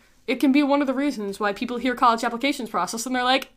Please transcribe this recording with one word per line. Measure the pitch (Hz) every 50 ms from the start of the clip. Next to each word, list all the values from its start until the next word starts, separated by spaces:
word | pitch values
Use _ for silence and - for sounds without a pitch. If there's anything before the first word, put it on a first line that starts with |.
| _ _ _ _ _ -
it | 247 254
can | - 294
be | 262 294 294
one | 269 277 285
of | 294 262
the | 262
reasons | 247 277 294 277 - 214 196 196 -
why | 214 202 202
people | 196 254 233 247 240
hear | 240 262 247
college | 240 - 247 233 226 247
applications | 240 226 233 - 277 285 - 285 -
process | - 196 170 180 - 226 -
and | 262 254
they're | 254 247
like, | 247 254 269 - - -